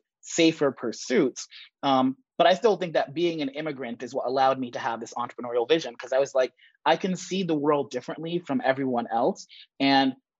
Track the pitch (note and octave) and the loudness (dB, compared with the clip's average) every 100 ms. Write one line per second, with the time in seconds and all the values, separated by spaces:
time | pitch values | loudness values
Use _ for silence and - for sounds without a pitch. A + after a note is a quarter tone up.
0 | _ _ - - E3 D#3+ C#3+ A#2+ A#2+ - | _ _ -6 2 4 4 0 -2 -6 -8
1 | - D3+ C3+ - - - - _ C#3+ C3 | -2 2 2 -2 -12 -18 -20 _ 2 2
2 | C3 C3 _ - E3+ F#3 A#3 F3 F3 D#3 | 2 -2 _ 2 4 6 4 2 0 -2
3 | B2+ C#3+ F3 E3 C#3 D3 D#3 C3 B2 A#2+ | -2 -2 -2 -2 -4 -6 -8 -8 -10 -10
4 | B2 C3 A#2+ C3+ C3+ C3+ B2 B2 B2+ A2+ | -8 -6 -2 2 2 2 -2 -6 -6 -6
5 | A#2 - B2 - A#2+ A#2+ A#2+ D#3+ B2+ A#2 | -8 -8 -8 -8 -4 -2 2 2 2 -10
6 | - C3 C#3 C3 B2+ - _ _ D#3 E3+ | -2 0 0 0 -2 -4 _ _ 0 2
7 | F#3+ F3 - F#3 F3 D3+ D3 D3 C3+ B2+ | 2 -4 -4 -4 -2 0 2 0 -2 -8
8 | - D3+ E3 E3+ E3+ C3 B2+ C3+ C3 A#2+ | -10 -10 -6 -6 -4 -2 0 0 0 -2
9 | A#2 A#2 C#3 G#3 - - - _ C#3 C#3 | -2 0 0 -2 -10 -20 -20 _ 2 4
10 | C3+ C3 _ _ | 2 -2 _ _